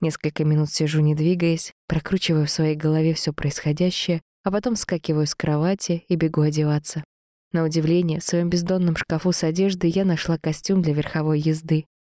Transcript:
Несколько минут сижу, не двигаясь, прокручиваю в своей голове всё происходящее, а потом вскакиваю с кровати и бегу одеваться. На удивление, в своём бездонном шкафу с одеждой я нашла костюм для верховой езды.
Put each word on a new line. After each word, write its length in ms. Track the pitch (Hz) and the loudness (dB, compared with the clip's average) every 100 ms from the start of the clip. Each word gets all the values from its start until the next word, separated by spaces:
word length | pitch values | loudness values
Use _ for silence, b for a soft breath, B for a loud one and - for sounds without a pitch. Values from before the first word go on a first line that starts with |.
Несколько 440 | 160 - 151 - | -4 -2 -4 0
минут 260 | 151 151 151 | 2 2 0
сижу, 300 | - 156 156 | 0 0 2
не 140 | 151 | 2
двигаясь, 580 | 156 160 180 170 165 - - - | 4 2 2 0 0 -4 -12 -4
прокручиваю 600 | 156 - 190 - 156 147 | -4 -2 -2 0 2 0
в 40 | |
своей 240 | - 156 | 0 0
голове 400 | 151 156 156 160 | 0 0 2 2
всё 180 | 156 - | 0 -2
происходящее, 920 | 147 143 - 151 151 180 - - 160 - _ | -2 -4 -2 -2 0 0 0 -2 -2 -4 _
а 80 | 196 | -4
потом 240 | 202 247 | -2 0
вскакиваю 520 | 220 - 170 - 151 151 | -2 -2 -4 0 0 0
с 80 | |
кровати 720 | - - 147 170 196 - 170 - | -2 -2 0 0 0 -2 -4 -2
и 80 | 170 | 0
бегу 260 | 160 156 | 0 2
одеваться. 640 | 151 151 151 147 - 151 - _ _ _ _ | 2 2 0 0 -2 -8 -10 _ _ _ _
На 120 | 165 | -2
удивление, 560 | 160 160 156 175 170 156 | 0 0 2 2 2 -2
в 40 | |
своём 240 | - 175 175 | -2 0 0
бездонном 480 | 175 170 185 175 160 | 0 0 0 2 0
шкафу 360 | - 160 185 | -2 -2 0
с 100 | 175 | 0
одеждой 480 | 160 170 196 185 170 | 0 0 0 0 0
я 140 | 190 | 2
нашла 340 | 190 160 - 165 | 0 0 0 -2
костюм 440 | 160 156 - 190 | -2 -4 0 0
для 120 | 160 | 2
верховой 460 | 147 - 160 156 151 | 0 -2 -2 0 0
езды. 440 | 156 156 160 156 - _ | 0 -2 0 -2 -2 _